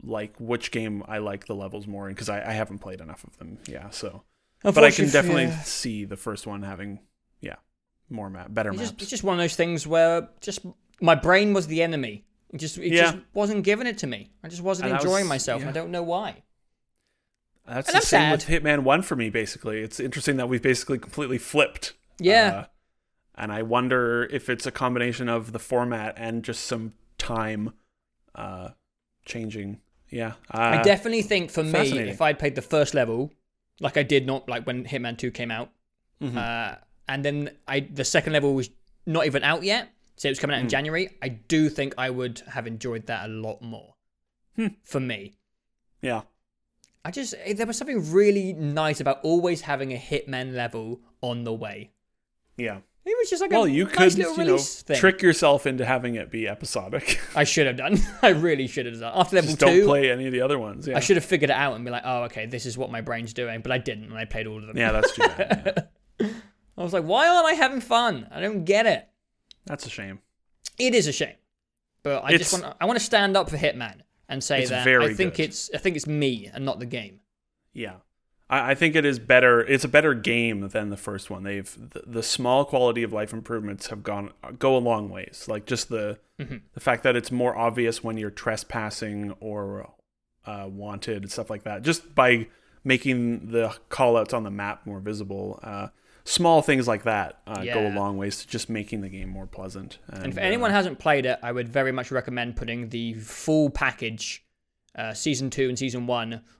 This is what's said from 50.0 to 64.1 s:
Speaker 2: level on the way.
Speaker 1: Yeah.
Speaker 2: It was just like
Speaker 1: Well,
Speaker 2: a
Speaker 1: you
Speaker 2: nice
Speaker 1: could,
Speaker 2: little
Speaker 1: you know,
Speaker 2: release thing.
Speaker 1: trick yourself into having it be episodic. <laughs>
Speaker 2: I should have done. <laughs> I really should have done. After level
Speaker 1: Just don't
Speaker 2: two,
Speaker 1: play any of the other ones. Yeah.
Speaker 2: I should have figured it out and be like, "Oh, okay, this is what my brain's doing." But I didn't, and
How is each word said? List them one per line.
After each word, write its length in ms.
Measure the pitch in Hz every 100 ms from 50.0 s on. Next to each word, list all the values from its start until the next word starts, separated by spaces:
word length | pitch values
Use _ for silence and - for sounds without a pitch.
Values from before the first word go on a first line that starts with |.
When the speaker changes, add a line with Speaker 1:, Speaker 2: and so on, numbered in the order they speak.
| - 143 135 127 131
Speaker 2:
level 480 | 127 120 113 113 123 _ -
on 220 | 123 120
the 100 | 117
way. 380 | 113 110 101 104 _ _ _ _ _ _ -
Speaker 1:
Yeah. 240 | 113 98 _ _
Speaker 2:
It 140 | 370 480
was 140 | 427
just 100 | 349
like 80 | 381
Speaker 1:
Well, 140 | 339
Speaker 2:
a 60 | 185
Speaker 1:
you 160 | 139 196
Speaker 2:
nice 100 | 247
Speaker 1:
could, 220 | 185 190
Speaker 2:
little 140 | 170
Speaker 1:
you 40 | 165
know, 20 | 165
Speaker 2:
release 320 | - - -
thing. 140 | - 135
Speaker 1:
trick 260 | 185 190
yourself 420 | 175 - 151 143 139
into 180 | 127 123
having 280 | 127 123
it 160 | 117 -
be 180 | 113 104
episodic. 720 | 104 - 110 95 - - - -
<laughs> 80 | 151
Speaker 2:
I 80 | 147
should 200 | 165 135
have 100 | 123
done. 200 | 143 202 -
<laughs> 100 | -
I 80 | 220
really 380 | 156 170 139 127
should 180 | 143 120
have 140 | 117
done. 120 | 117 185
After 220 | 175 185
level 100 | 156
Speaker 1:
Just 100 | 156
don't 140 | 139
Speaker 2:
two, 120 | 180 202
Speaker 1:
play 240 | 143 135
any 160 | 123 131
of 40 |
the 100 | 123
other 180 | 131 139
ones. 280 | 107 117 147
Yeah. 100 | 143
Speaker 2:
I 20 |
should 180 | 143 175
have 80 | -
figured 240 | 175 143
it 60 | 127
out 180 | 143 113
and 80 |
be 60 | 120
like, 140 | 123 127
"Oh, 180 | 123 120
okay, 200 | 110 110
this 220 | 123 123
is 100 | 120
what 140 | 120
my 100 | 117
brain's 320 | 113 117 113
doing." 280 | 123 120 113
But 100 | 123
I 80 | 127
didn't, 240 | 127 107
and 100 | 110